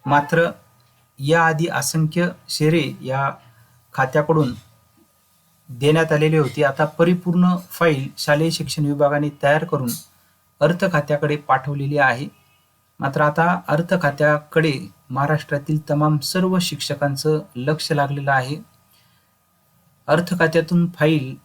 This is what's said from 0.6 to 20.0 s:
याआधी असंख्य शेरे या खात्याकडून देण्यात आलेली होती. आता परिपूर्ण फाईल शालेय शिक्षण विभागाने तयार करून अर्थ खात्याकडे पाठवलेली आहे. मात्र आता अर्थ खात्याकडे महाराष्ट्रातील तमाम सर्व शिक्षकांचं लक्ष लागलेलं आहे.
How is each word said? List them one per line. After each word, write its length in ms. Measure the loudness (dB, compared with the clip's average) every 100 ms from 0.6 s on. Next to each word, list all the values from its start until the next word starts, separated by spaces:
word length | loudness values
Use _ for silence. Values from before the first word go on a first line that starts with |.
| _ _ _ _ _ -8
याआधी 480 | 0 4 4 2 -2
असंख्य 600 | -2 -2 0 0 0 -2 -4 -10
शेरे 340 | 0 2 2 0 -8
या 280 | -6 -4 -4 -6 -20 _ _ _ _
खात्याकडून 580 | -4 0 0 2 0 0 -4 _ _ _ _ _ _ _ _ _ _ -18
देण्यात 440 | -2 2 2 2
आलेली 240 | 2 4 2
होती. 260 | 0 0
आता 220 | -2 0
परिपूर्ण 720 | -4 2 2 2 0 2 2 2 -6
फाईल 380 | 0 0 0 -4 -6
शालेय 320 | 0 2 2
शिक्षण 360 | -2 -6 -2 -2
विभागाने 420 | 0 0 0 -4 -2
तयार 220 | 0 0
करून 260 | 0 -4 -4 -6 -12 _ _ _ _ _
अर्थ 240 | 0 2 0
खात्याकडे 440 | -2 -2 -2 -2 -4
पाठवलेली 600 | 0 -2 -2 -6 -2 2
आहे. 300 | 2 0 -8 _ _ _ _ _ _ _
मात्र 220 | -6 0
आता 380 | 0 2 0 0 -2
अर्थ 260 | -2 0 0
खात्याकडे 720 | 0 0 2 0 0 0 0 -2 -10 _ _
महाराष्ट्रातील 680 | -4 0 -2 -2 -6 -2 -4 -2
तमाम 280 | 0 2 0
सर्व 360 | 0 0 2 0
शिक्षकांचं 840 | -2 -6 -8 -2 -2 0 0 -2 -4 -6
लक्ष 360 | -4 -4 -2
लागलेलं 400 | -2 0 -2 0
आहे. 240 | -2 -2 -10 -12 _ _ _ _ _ _ _ _ _ _ _ _ _